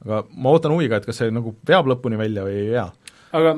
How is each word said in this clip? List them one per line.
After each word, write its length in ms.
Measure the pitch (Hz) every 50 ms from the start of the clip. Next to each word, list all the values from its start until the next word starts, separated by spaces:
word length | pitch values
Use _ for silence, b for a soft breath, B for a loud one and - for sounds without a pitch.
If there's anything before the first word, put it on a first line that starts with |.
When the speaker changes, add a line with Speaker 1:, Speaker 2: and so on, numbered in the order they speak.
| -
Speaker 1:
aga 180 | 104 107 107 - -
ma 240 | - 87 123 131 156
ootan 180 | 165 165 151
huviga, 240 | 156 175 160 117 113
et 120 | 107 104 -
kas 100 | 113 -
see 140 | 123 113 110
nagu 220 | 120 113 113 110 - -
veab 240 | - 175 190 156 131
lõpuni 260 | 127 123 127 120 110
välja 300 | 107 110 107 107 101 95
või 140 | 98 101 101
ei 80 | 101 107
vea. 160 | 117 120 101 85 - _ B B B B B B
Speaker 2:
Aga 180 | - 160 160 160 156